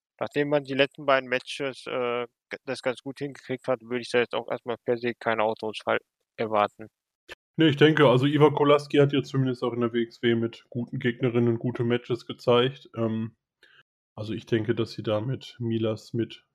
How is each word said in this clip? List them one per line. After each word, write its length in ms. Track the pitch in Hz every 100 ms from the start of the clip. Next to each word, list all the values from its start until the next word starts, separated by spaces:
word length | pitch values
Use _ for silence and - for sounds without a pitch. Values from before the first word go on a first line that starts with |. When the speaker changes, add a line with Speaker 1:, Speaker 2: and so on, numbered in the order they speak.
| _ -
Speaker 1:
nachdem 300 | - 143 143
man 140 | 147
die 100 | 135
letzten 320 | 135 143 - 139
beiden 240 | 131 127
Matches, 560 | 127 - - 139 - -
äh, 400 | 131 120 120 120 _ -
g-, 80 | - 135
das 160 | 123
ganz 220 | 131 117
gut 160 | 139 -
hingekriegt 480 | 143 131 - 127 -
hat, 140 | 127
würde 200 | 113 123
ich 80 | 117
da 80 | 123
jetzt 160 | 117
auch 160 | 110 117
erstmal 280 | 120 123 113 -
per 120 | 117
se 160 | 120
keinen 280 | - 117 110
Ausrutscher 580 | 110 110 110 - - 113 - _ _ -
erwarten. 520 | 113 107 101 - 110 _ _ _ - - _ -
Speaker 2:
Nee, 100 | 160
ich 100 | -
denke, 320 | 151 151 135
also 160 | 127 147
Ivar 280 | 147 151
Kolaski 440 | 147 143 143 143 147
hat 160 | 139
jetzt 160 | 143 -
zumindest 320 | 135 131 123
auch 100 | 123
in 80 | 120
der 120 | 117
W 80 | 117
X 180 | 113 -
W 100 | 117
mit 320 | 117 113 - _
guten 260 | 120 117 131
Gegnerinnen 640 | 123 117 127 120 120 113
gute 240 | 123 117
Matches 420 | 117 123 - 117 -
gezeigt. 640 | - 127 120 135 139 - 113
Ähm, 400 | 113 110 113 - _ _ _ _ _ _ _ -
also 180 | 107
ich 140 | 117 -
denke, 260 | 113 107
dass 200 | 113 110
sie 100 | -
da 180 | 107 104
mit 360 | 117 131 - -
Milas 540 | 117 113 110 110 -
mit 300 | 117 107 - _